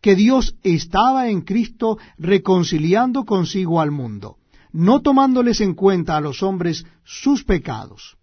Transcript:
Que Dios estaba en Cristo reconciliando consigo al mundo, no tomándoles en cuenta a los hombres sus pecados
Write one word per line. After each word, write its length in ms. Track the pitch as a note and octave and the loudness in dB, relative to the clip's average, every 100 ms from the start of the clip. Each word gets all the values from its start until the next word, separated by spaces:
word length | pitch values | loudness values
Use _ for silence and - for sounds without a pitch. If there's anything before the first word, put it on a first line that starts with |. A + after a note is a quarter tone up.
Que 140 | G#3+ F#3+ | 4 4
Dios 400 | G#3+ C4 - - | 4 4 0 -2
estaba 640 | G3 E3 - G3 A#3+ C4 A#3+ | -2 -2 -2 0 0 0 -2
en 120 | G3+ | -4
Cristo 580 | C3+ G3+ A#3 - A3+ G#3+ - _ | -2 -4 -4 -4 -4 -4 -10 _
reconciliando 1080 | E3 G3 F#3+ F#3 E3 D#3 D#3 G3+ B3+ B3+ G#3+ | 0 0 2 0 0 -2 0 2 2 -2 -2
consigo 540 | G3 E3 G3 F3+ E3 | -2 -2 -2 -2 0
al 120 | D3+ | -2
mundo, 460 | D3 A#2+ G#2 G#2 - _ _ _ | -4 -8 -10 -14 -20 _ _ _
no 300 | D#3+ F3 C#4 | 0 2 4
tomándoles 600 | D4 C4+ C4+ B3+ A#3+ A3 | 4 2 4 2 0 0
en 140 | G3+ E3+ | -2 2
cuenta 420 | G3 F#3 E3 D3+ | 2 2 -2 -4
a 40 | |
los 200 | D3 B2+ | -4 -4
hombres 440 | F#3+ F#3+ E3+ D#3+ - _ | -4 -2 -4 -4 -10 _
sus 400 | _ - C4+ C#4+ | _ -4 0 0
pecados 720 | - F3+ - A2 - - - _ | 0 -2 -2 -12 -12 -20 -20 _